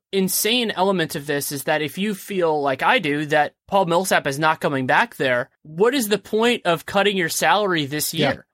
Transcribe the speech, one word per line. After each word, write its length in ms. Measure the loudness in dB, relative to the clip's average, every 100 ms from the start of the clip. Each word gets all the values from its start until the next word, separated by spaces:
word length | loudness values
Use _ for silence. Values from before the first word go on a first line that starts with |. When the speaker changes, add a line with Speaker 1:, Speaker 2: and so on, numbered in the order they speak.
| -4
Speaker 1:
insane 600 | -2 0 0 0 0 0
element 440 | 0 0 2 -2 -4
of 120 | -4
this 240 | -4 -4
is 140 | -6 -2
that 180 | -2
if 160 | -2 -4
you 160 | -4 -4
feel 440 | -6 -2 0 0
like 180 | -2 0
I 160 | 2 2
do, 300 | 0 -2 0
that 260 | 0 0 _ -2
Paul 180 | 0 2
Millsap 400 | 0 2 0 0
is 140 | 0
not 200 | 0 2
coming 260 | 0 -2 2
back 300 | 2 0 -2
there, 340 | 0 0 -2 _
what 320 | -12 0 2
is 160 | 2 0
the 80 | -2
point 460 | -2 0 2 2 0
of 220 | -2 0
cutting 280 | 0 2 0
your 140 | -2
salary 560 | 0 2 4 2 0 -2
this 260 | -4 -4
Speaker 2:
Yeah. 200 | 0 0
Speaker 1:
year? 140 | -2 -10